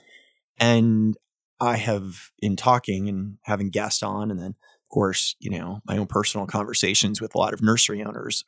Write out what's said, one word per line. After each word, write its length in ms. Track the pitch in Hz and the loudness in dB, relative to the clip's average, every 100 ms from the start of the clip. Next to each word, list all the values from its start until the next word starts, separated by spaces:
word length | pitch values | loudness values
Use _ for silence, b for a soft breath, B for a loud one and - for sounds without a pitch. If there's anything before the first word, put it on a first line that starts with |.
| b b b b _ - | b b b b _ 2
And 580 | 117 117 113 110 107 107 _ _ _ - | 6 6 6 4 2 0 _ _ _ -4
I 160 | 120 113 | 0 0
have, 540 | 117 101 95 87 - - | 0 -2 -4 -12 -16 -4
in 160 | 104 95 | -2 0
talking 520 | 127 123 - 95 101 | 4 2 2 -4 -2
and 300 | 95 101 101 | -4 -6 -10
having 260 | - 101 101 | -4 -2 0
guests 320 | 101 104 - | -2 -2 -2
on, 280 | 101 101 107 | -2 -4 -4
and 80 | 95 | -4
then, 120 | 92 | -8
of 380 | 104 _ _ _ | -12 _ _ _
course, 460 | - 98 95 - - | 0 2 0 -4 -4
you 120 | - | -6
know, 300 | 90 87 104 - | -6 -8 -12 -4
my 100 | 101 | -4
own 100 | 98 | 0
personal 400 | 101 104 104 98 | 0 0 -4 -4
conversations 720 | 110 104 - 95 107 104 104 | -4 -2 -2 0 2 0 -2
with 140 | 110 | -4
a 40 | - | -2
lot 160 | 104 | -2
of 80 | 101 | 2
nursery 400 | 107 117 - 104 | 2 4 2 0
owners 420 | 104 113 120 - | -6 -8 -6 -6